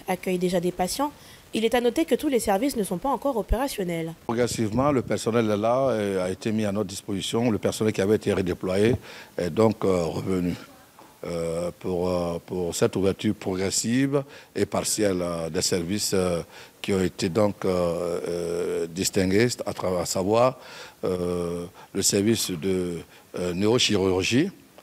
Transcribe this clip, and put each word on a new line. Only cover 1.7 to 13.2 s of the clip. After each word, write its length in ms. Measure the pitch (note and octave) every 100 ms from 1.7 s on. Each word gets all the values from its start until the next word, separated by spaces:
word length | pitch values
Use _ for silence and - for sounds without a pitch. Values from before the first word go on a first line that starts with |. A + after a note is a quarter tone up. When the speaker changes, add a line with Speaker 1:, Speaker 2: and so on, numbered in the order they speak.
| A#3+
Speaker 1:
à 40 |
noter 240 | A#3+ A#3+
que 120 | D#4+ A#3
tous 120 | D4+
les 120 | B3+
services 340 | G#3+ F#3+ C#4
ne 80 | B3+
sont 160 | F#3+ F3
pas 120 | C4+
encore 260 | A#3+ C#4 A3+
opérationnels. 800 | F#3+ G#3+ C4+ - F3 E3+ D#3+ D#3+
Speaker 2:
Progressivement, 680 | - A#2 A#2+ - A2 A2+ C#3
le 120 | C#3
personnel 460 | - G#2 - A2+ A2
est 80 | G#2
là, 340 | A2 B2+ C3+
euh, 360 | A2 G2+ F#2+ F#2
a 40 |
été 200 | F#2+ A#2
mis 140 | G#2+
à 80 | G#2+
notre 160 | G2 G2
disposition. 640 | G2 - G2 - A#2 B2
Le 60 | G2
personnel 340 | - - A2
qui 80 | G#2+
avait 160 | G2 G#2+
été 160 | -
redéployé 640 | F#2+ F2+ F2 F#2+ F#2 G#2+ - - - - -
est 120 | F2
donc, 340 | D#2 A2+ G#2
euh, 180 | G2 F#2 D#2+
revenu, 500 | F2 G2+ F#2 F2 E2 - - - - - -
euh, 460 | - E2+ E2 E2 F2 E2
pour, 300 | F#2+ F2+ F#2
euh, 320 | F2+ F2 E2+
pour 300 | - F#2 F2
cette 220 | - A2+ G#2
ouverture 400 | F#2+ -